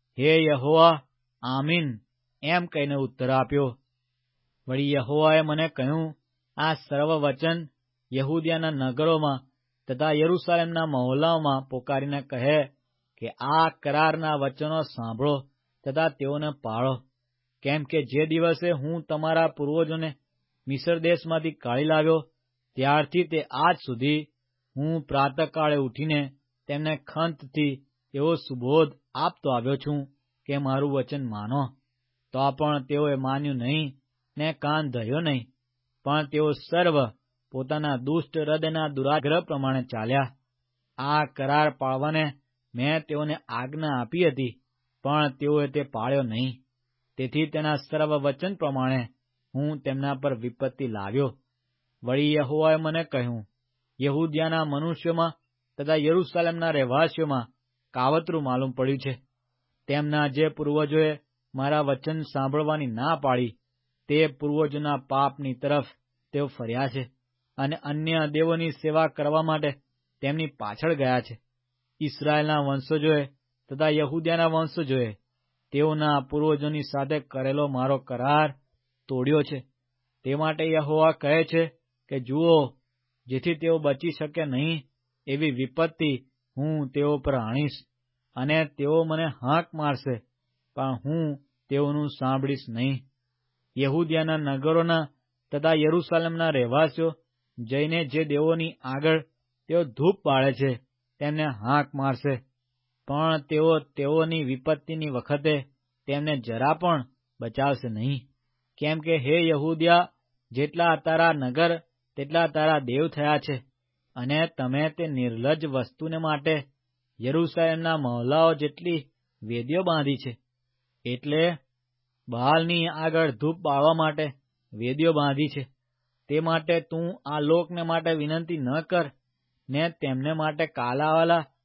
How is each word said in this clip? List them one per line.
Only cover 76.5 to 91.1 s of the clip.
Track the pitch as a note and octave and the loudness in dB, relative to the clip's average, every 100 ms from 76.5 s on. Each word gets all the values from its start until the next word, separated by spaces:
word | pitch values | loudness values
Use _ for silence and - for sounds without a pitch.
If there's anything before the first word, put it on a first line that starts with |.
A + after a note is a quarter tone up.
| D3 D3 D3+ | 2 0 -4
સાથે | C#3 C#3 C#3 D3+ | -4 -4 -2 -4
કરેલો | - C3+ C3 C#3+ D3 | -4 -4 -2 0 0
મારો | C3 C3 C3+ | 0 0 0
કરાર | C3+ A#2+ C3 D3 D3+ C#3 _ _ _ _ - | -2 -4 2 2 2 -2 _ _ _ _ -6
તોડ્યો | C3 B2+ D3 | -2 2 2
છે. | C#3+ C#3 - _ _ _ _ _ | 2 -6 -12 _ _ _ _ _
તે | C3 C#3+ | -4 -2
માટે | D#3 D#3 D#3+ | -2 0 0
યહોવા | D#3+ D3 D#3 D#3+ | 2 2 4 4
કહે | D#3 C#3+ D#3+ | 4 2 2
છે | D#3+ E3 E3 - _ _ _ | 2 0 0 -4 _ _ _
કે | C#3 | -8
જુઓ, | A#2+ C#3+ E3+ D#3+ B2+ - _ _ _ _ B2 | -2 2 6 6 4 -4 _ _ _ _ -8
જેથી | B2+ F3 D#3+ | -4 -2 -2
તેઓ | E3 E3 | 0 2
બચી | D3+ C3+ E3+ | 2 0 -4
શકે | - D3+ D#3+ D3+ | -4 -6 -4 -4
નહીં | D3+ D#3 D#3+ - _ _ _ - | -2 -2 -4 -8 _ _ _ -6
એવી | C#3 D#3 | -2 -2
વિપત્તિ | B2 C3 - E3 - D#3 C3 - _ _ - | -2 -4 -2 -2 0 -2 -2 -8 _ _ -6
હું | D3+ D#3 C3+ | -2 -2 -2
તેઓ | C#3+ D3 D3 | -2 0 0
પર | D3 C3 | -2 -2
આણીશ | A2 C3 D3 - - _ _ _ _ B2+ | -2 -2 -2 -4 -16 _ _ _ _ -6
અને | C#3 D#3 D#3 | 0 0 0
તેઓ | - C#3+ D#3+ | -2 2 2
મને | D#3+ D#3 E3 | 2 -2 -4
હાંક | A#2+ B2 D#3+ E3+ | -4 0 0 0
મારશે, | D#3+ D3 C3 C#3 A#2 - _ _ _ _ - | -4 -2 -2 -4 -6 -8 _ _ _ _ -6
પણ | C3+ B2+ | -4 -4
હું | C#3 | -4